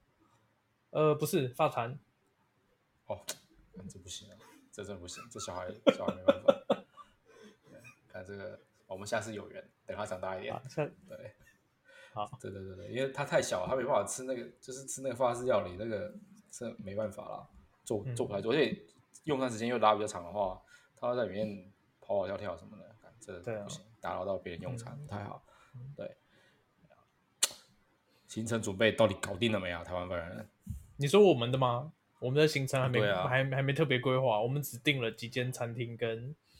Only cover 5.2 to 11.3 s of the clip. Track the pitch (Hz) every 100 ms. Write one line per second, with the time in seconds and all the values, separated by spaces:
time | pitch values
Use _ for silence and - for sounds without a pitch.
5.2 | - 110 - 90 90 101 - - - -
6.2 | - - - - - 247 - - - _
7.2 | _ - 208 - _ - - - _ 95
8.2 | 92 101 90 - _ _ _ 95 104 113
9.2 | 107 104 - - - _ - 95 104 92
10.2 | 92 92 - - - - 147 - - -
11.2 | 113